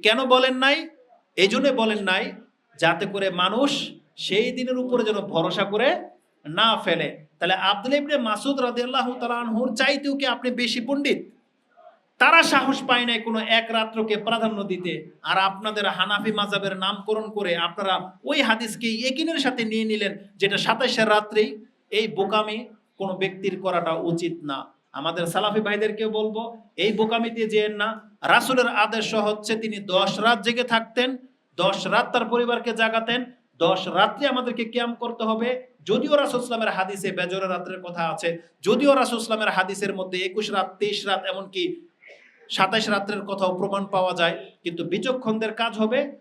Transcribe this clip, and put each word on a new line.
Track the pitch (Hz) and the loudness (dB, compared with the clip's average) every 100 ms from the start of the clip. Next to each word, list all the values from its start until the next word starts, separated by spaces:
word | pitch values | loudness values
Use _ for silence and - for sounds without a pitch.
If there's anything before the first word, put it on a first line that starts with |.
কেন | 208 226 254 | 4 2 4
বলেন | 254 262 254 | 6 4 4
নাই? | 269 302 320 - _ - _ - | 2 2 -2 -16 _ -20 _ 2
এই | 196 | 2
জন্য | 247 269 - | 4 2 2
বলেন | 220 208 190 | 0 0 0
নাই | 190 214 - - _ _ - | 0 -2 -10 -20 _ _ 0
যাতে | 165 175 190 | 2 2 -4
করে | 196 190 180 | -2 -2 2
মানুষ | 185 220 277 - - - _ - - | 0 2 2 0 -6 -14 _ -10 0
সেই | 190 247 254 | 2 2 -2
দিনের | 254 254 | -4 -2
উপরে | 254 247 214 | 0 0 2
যেন | 208 - | -2 0
ভরসা | 185 262 214 202 | 0 0 0 0
করে | 208 262 349 - _ _ _ 147 175 | 2 2 2 -6 _ _ _ -6 2
না | 226 208 | 2 2
ফেলে। | 190 165 147 - - _ | 0 0 -2 -8 -20 _
তাহলে | 170 185 196 | 0 2 2
আব্দুল | 202 247 285 | 0 0 0
ইবনে | 285 285 226 | 2 -2 0
মাসউদ | 208 269 277 247 | -2 -2 0 0
রাদিয়াল্লাহু | 233 247 262 247 247 | 0 -2 0 -2 -4
তাআলা | 240 240 | -4 -2
আনহুর | 233 220 254 - | -2 -2 -2 2
চাইতেও | 269 285 285 277 | 2 2 -2 -2
কি | 269 | -2
আপনি | 262 247 247 | -2 -2 0
বেশি | 240 254 226 | -2 -2 -2
পণ্ডিত? | 285 277 175 - _ _ _ _ _ - _ _ _ | 0 2 0 -4 _ _ _ _ _ -20 _ _ _
তারা | 262 330 - | 8 8 6
সাহস | 285 262 269 - | 4 2 -2 2
পায় | 240 240 | 2 2
নাই | 226 226 | -2 -2
কোনো | 220 214 226 | -4 2 2
এক | 226 226 | 2 -2
রাত্রকে | 220 226 214 208 226 | -2 -2 -2 -2 0
প্রাধান্য | 226 220 208 185 | 0 0 -2 -4
দিতে, | 180 175 156 - - 156 | -4 -4 -6 -10 -12 0
আর | 185 190 | 2 2
আপনাদের | 190 214 208 196 180 | 0 -4 -2 -2 -2
হানাফি | 190 202 214 208 | -2 0 0 -2
মাযহাবের | 202 196 196 190 | 0 -2 -2 -2
নামকরণ | 190 202 - 214 214 208 | -4 -4 -4 -4 -4 -4
করে | 185 170 170 | -2 0 -2
আপনারা | 208 196 180 - - 262 | -2 -2 -2 -4 -12 -2
ওই | 302 233 | 2 2
হাদিসকে | 226 233 - 233 220 | 2 -2 -4 -4 -2
ইয়াকিনের | 262 262 320 311 | -2 -2 -2 0
সাথে | 269 233 220 | -2 -2 -2
নিয়ে | 220 220 | -2 0
নিলেন, | 214 202 - - _ | -2 -2 -6 -16 _
যেটা | 196 202 | 0 2
সাতাশের | - 233 254 - 214 | 0 0 0 2 4
রাত্রেই। | 214 208 214 220 - - _ _ 208 | 4 4 0 0 -2 -16 _ _ -2
এই | 226 - | -2 -2
বোকামি | 196 214 214 214 - - _ _ | 0 0 0 -6 -10 -20 _ _
কোনো | 190 185 | -6 -2
ব্যক্তির | 190 185 196 180 | -4 -2 -6 -4
করাটা | 185 175 165 165 170 | -2 0 0 -2 -2
উচিত | 170 170 165 147 | -2 -2 -6 -8
না। | 135 - _ _ 135 | -8 -10 _ _ -6
আমাদের | 156 170 170 | -6 -4 -2
সালাফি | 185 208 214 202 | 0 0 0 0
ভাইদেরকেও | 208 214 208 220 214 | 0 -2 -2 -2 -2
বলবো, | 220 214 226 - - - | -2 -4 -10 -14 -16 -2
এই | 202 202 | 0 2
বোকামিতে | 220 226 226 226 220 | 0 0 -2 -2 0
যেয়েন | 214 214 208 | 0 0 -2
না। | 214 220 - _ - | -4 -4 -16 _ 4
রাসূলের | 233 240 262 233 208 | 4 4 2 2 2
আদেশ | 214 220 202 220 208 | 2 2 0 0 0
হচ্ছে | 214 - 220 | -2 -2 -2
তিনি | 220 202 196 | -2 -6 0
দশ | 185 196 196 | 2 2 2
রাত | 226 240 233 | 2 4 2
জেগে | 240 240 | 0 2
থাকতেন, | 226 226 - 254 262 - _ _ - | 0 0 -2 -2 -4 -14 _ _ 0
দশ | 185 196 180 | 0 0 2
রাত | 208 - | 2 4
তার | 247 226 | 0 2
পরিবারকে | 240 240 233 233 220 | 0 2 0 -2 0
জাগাতেন, | 220 226 226 240 247 - _ _ | 2 2 0 -4 -4 -16 _ _
দশ | 170 185 185 165 | 2 2 0 2
রাত্রে | 214 - 285 | 2 2 0
আমাদেরকে | 254 247 240 226 | 0 -2 -4 -4
কিয়াম | 240 240 233 | -2 -4 -4
করতে | 226 226 220 | -8 -4 -2
হবে। | 220 240 254 - _ - | 0 -2 -4 -8 _ 0
যদিও | 240 294 294 | 0 4 2
রাসূল | 269 247 | 4 -2
সাল্লাল্লাহু | |
আলাইহি | |
ওয়াসাল্লামের | 240 226 214 185 | -4 -2 -2 -2
হাদিসে | 190 196 196 180 | -4 -4 -6 -4
বেজোড় | 175 190 190 | -2 -2 -4
রাত্রের | 180 185 185 175 | -4 -6 -12 -10
কথা | 175 165 | -4 -4
আছে, | - 170 165 - _ 190 | -2 -4 -4 -12 _ 2
যদিও | 247 285 269 | 4 6 4
রাসূল | 226 233 | 2 -2
সাল্লাল্লাহু | |
আলাইহি | |
ওয়াসাল্লামের | 226 214 208 185 | -2 0 0 0
হাদিসের | 190 190 202 190 | -2 -2 -4 -4
মধ্যে | 180 180 190 | -6 -4 -4
একুশ | 208 208 202 | -4 -2 -2
রাত, | 190 - | -4 -4
তেইশ | 208 - 202 | -4 -2 -2
রাত, | 190 190 | -2 -2
এমনকি | 190 190 185 170 - - _ - - _ _ - - | -8 -8 -4 -4 -4 -14 _ -20 -20 _ _ -10 0
সাতাশ | 190 226 208 | 2 2 0
রাত্রের | 202 208 202 196 | -2 -2 -6 -6
কথাও | 196 185 180 | -2 -2 0
প্রমাণ | 190 196 196 | -2 -2 -2
পাওয়া | 190 180 175 | 0 0 2
যায়, | 170 - - _ | 0 0 -12 _
কিন্তু | 175 165 156 | -10 -6 -4
বিচক্ষণদের | 185 254 254 220 220 220 214 | -2 -2 -2 -2 -2 -2 -2
কাজ | 226 214 | -4 0
হবে | 220 262 285 - | 0 0 -2 -8